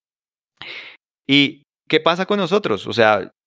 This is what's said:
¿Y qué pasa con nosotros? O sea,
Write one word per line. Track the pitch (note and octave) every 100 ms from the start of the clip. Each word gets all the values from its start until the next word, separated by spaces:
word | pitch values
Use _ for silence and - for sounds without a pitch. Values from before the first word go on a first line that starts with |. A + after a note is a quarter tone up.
| _ _ _ _ _ - - - - - _ _ -
¿Y | C#3 C#3 - _ _ -
qué | D#3
pasa | D#3+ E3+ F#3
con | G#3
nosotros? | F3 G3 F#3+ G2+ A2+
O |
sea, | G#2+ A2 G#2 F#2 _